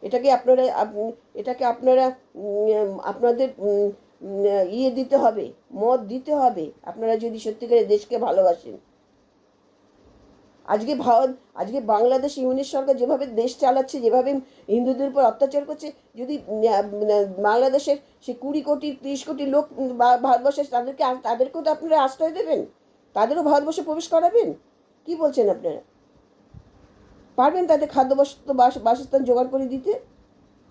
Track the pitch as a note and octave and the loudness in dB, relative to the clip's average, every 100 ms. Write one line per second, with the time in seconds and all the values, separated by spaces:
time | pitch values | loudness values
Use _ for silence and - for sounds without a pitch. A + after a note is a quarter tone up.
0 | G3+ B3 C4+ B3 B3 B3+ B3+ - G#3+ G#3 | -6 0 4 4 4 4 4 0 -4 -4
1 | A3+ A#3 _ - A3+ B3+ B3 A#3+ B3+ B3+ | -6 -8 _ -10 -8 -2 -2 0 4 4
2 | C4 B3+ _ - G3+ G3+ G#3+ G#3+ G3+ F#3+ | 4 -2 _ -12 -6 0 2 2 0 -4
3 | - G3 A#3+ A#3+ C4 - G3+ G3+ G3+ G3+ | -8 -2 0 2 -2 -2 0 0 0 -4
4 | _ _ G3 G3 G3+ G3+ F#3 A3+ C4 A#3+ | _ _ -10 -2 0 2 0 0 -2 -2
5 | B3+ C#4 - G#3 B2 - _ - A3+ B3+ | 0 2 2 0 -6 -12 _ -4 0 0
6 | G3+ B3+ D4+ D4 B3+ F#3 D3+ - - A3 | -2 -10 -4 0 2 0 -8 -12 -16 -6
7 | A3+ A3+ A#3 A3 A3 A3 A#3 A#3 G3+ G#3 | -2 -2 -4 -8 -10 -10 2 2 4 0
8 | - A#3 A#3 F#3+ F3+ F3 A#2+ F#2+ _ _ | 0 -4 0 2 2 2 -6 -18 _ _
9 | _ _ _ _ _ _ _ _ _ _ | _ _ _ _ _ _ _ _ _ _
10 | _ _ _ _ _ _ - G#3 A#3 C4+ | _ _ _ _ _ _ -4 -2 -2 -2
11 | B3 A#3 C4 C4 _ - G3 C4+ A3 G#3+ | 2 2 2 -2 _ -10 -6 -4 0 2
12 | B3 C4 C#4+ C#4 B3+ C4 C4+ C#4 C4+ B3 | 2 2 -2 -2 -2 -2 -4 -2 0 0
13 | B3 C4+ C#4 A3+ B3 - C4 C4+ C4 C#4 | 0 -2 -2 -2 -4 0 2 2 -2 -2
14 | A3+ B3+ B3+ C#4 - _ - A3+ B3 B3+ | 2 2 2 -2 -6 _ -2 0 0 0
15 | C#4 C#4 A#3 - C#4 C#4+ C#4+ D4+ D4+ - | -2 2 2 2 0 0 -4 -10 -12 -16
16 | _ A3+ B3 C#4+ - G#3+ A3 G3+ G#3 G#3 | _ -12 -8 -8 -6 0 2 2 -2 -4
17 | G#3+ G#3 G3 F#3 G#3 A#3 C4 C4+ C#4+ C#4+ | 0 2 0 0 0 2 2 0 0 -4
18 | - _ - A#3+ C4+ D4 C#4+ D4 D4 C4 | -6 _ -12 -10 -6 -4 -2 -4 -4 -10
19 | C4+ C4+ D4+ C#4 C#4 C#4+ D4 - C4 A#3+ | -8 -8 -8 -6 0 0 -2 -6 -6 0
20 | A#3+ B3 C4 A#3+ C4+ C#4 C#4 B3 B3 C4+ | 2 4 4 2 2 0 -2 -4 -4 -2
21 | C4+ B3+ A3+ A#3 C4+ E4 D#4 D4+ D#4+ D#4 | -2 -2 -4 -2 -2 -2 -2 -2 0 2
22 | C4+ C4+ D#4+ E4+ - - - _ _ _ | 2 0 -4 -2 -2 -2 -4 _ _ _
23 | _ G3 A#3 D#4+ D4+ C#4+ D4 D#4+ D#4 D#4 | _ -2 0 0 2 2 0 -4 -6 -8
24 | - E4 E4+ A4+ C4+ - _ _ _ _ | -2 2 4 2 0 -4 _ _ _ _
25 | D#4 D#4+ D4+ B3+ G3+ F3 F3 D3 - _ | -10 -2 0 2 0 0 -4 -8 -14 _
26 | _ _ _ _ _ - - _ _ _ | _ _ _ _ _ -20 -20 _ _ _
27 | _ _ _ - C#4 F4+ E4+ D4 D4+ C4+ | _ _ _ 0 2 2 2 2 2 0
28 | B3+ C4+ C#4 - C#4+ B3+ B3 C4 A3+ B3+ | 2 2 0 -2 -4 2 4 4 0 0
29 | C4 C4+ B3 B3 B3+ C4+ C4 C4 F#4+ A4+ | 0 0 2 2 2 -2 -4 -4 -4 -4
30 | - _ _ _ _ _ _ | -8 _ _ _ _ _ _